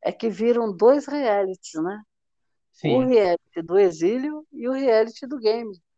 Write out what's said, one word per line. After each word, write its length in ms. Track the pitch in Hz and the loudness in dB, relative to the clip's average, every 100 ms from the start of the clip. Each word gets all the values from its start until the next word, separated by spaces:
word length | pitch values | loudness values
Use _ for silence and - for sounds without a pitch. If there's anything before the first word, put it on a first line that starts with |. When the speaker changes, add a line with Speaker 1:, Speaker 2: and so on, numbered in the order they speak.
Speaker 1:
é 100 | - | -6
que 180 | 196 226 | -4 -6
viram 440 | 190 226 240 233 175 | -2 0 2 0 2
dois 300 | 214 285 285 | 4 4 2
realities, 760 | 294 262 202 190 185 - 160 | -4 0 0 0 -6 -12 -8
né? 200 | 165 208 214 _ _ _ _ _ _ _ | -6 -8 -16 _ _ _ _ _ _ _
O 180 | 156 254 | 0 0
Speaker 2:
Sim. 40 | |
Speaker 1:
reality 580 | 254 247 196 175 _ - | 2 2 2 0 _ -12
do 160 | 165 180 | -2 2
exílio 680 | 196 165 165 240 277 302 311 | 2 2 -2 -2 -4 -8 -14
e 160 | 269 233 | -10 -6
o 40 | |
reality 540 | 262 269 220 226 - 262 | -2 2 2 2 -4 -12
do 120 | 277 | -4
game. 340 | 220 226 226 185 _ | -2 -2 -6 -14 _